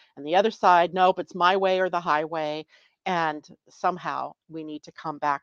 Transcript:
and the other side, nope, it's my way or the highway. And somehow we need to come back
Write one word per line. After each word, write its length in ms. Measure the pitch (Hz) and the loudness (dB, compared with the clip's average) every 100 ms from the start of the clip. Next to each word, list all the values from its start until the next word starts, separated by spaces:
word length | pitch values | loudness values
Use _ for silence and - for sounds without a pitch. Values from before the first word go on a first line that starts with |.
| _ - | _ -14
and 100 | 147 | -2
the 100 | 175 | 2
other 140 | 214 | 2
side, 440 | - 202 175 175 | 2 4 6 4
nope, 240 | 180 185 185 | 2 2 2
it's 160 | 170 | -4
my 220 | 180 175 196 | 0 2 2
way 200 | 190 185 | 2 0
or 100 | 185 | 0
the 100 | 175 | -2
highway. 640 | 175 151 156 160 151 151 156 _ _ _ - | -2 -2 -2 -4 -6 -6 -12 _ _ _ -4
And 400 | 175 160 151 143 - _ | -2 -2 -4 -12 -20 _
somehow 640 | - 185 180 156 135 135 - _ | -4 -4 -4 -6 -8 -8 -12 _
we 160 | 160 | -14
need 180 | 156 151 | -12 -14
to 80 | - | -16
come 260 | - 160 147 | -14 -12 -4
back 240 | 147 139 | -2 -2